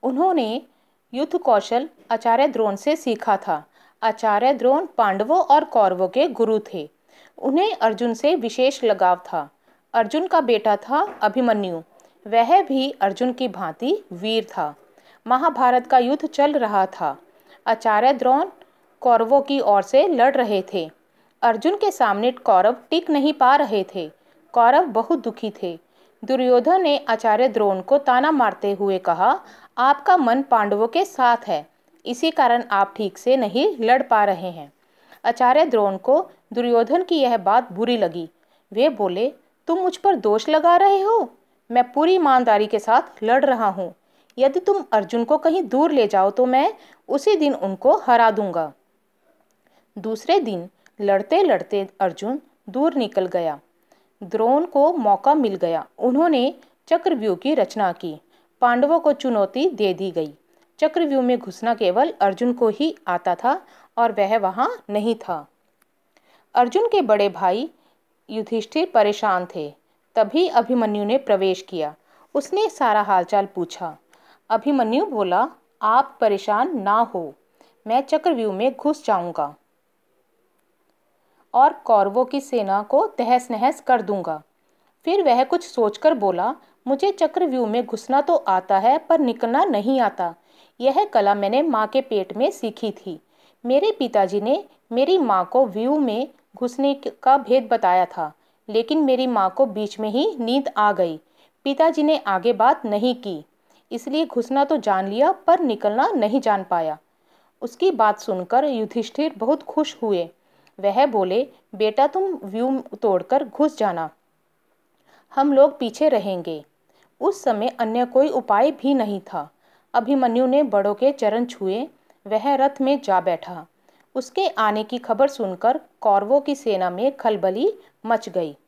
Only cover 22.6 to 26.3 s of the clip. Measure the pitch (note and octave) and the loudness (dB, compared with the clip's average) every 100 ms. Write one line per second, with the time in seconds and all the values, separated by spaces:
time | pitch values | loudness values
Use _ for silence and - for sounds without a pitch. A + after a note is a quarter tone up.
22.6 | G3 B3+ - D#4+ E4+ D4 C#4 D4+ B3+ C#4+ | 4 0 -2 -4 0 0 0 2 4 4
23.6 | C#4+ G#3 F#3+ - D#3 _ _ _ _ B3 | 2 -2 -4 -8 -12 _ _ _ _ 2
24.6 | A#3 C#4 F4 G#3+ A3+ E4 A#3 A3+ A3 G#3 | 4 4 2 -2 -2 -2 -4 -8 -10 -8
25.6 | F3+ E3+ _ _ _ _ G#3 | -10 -10 _ _ _ _ -4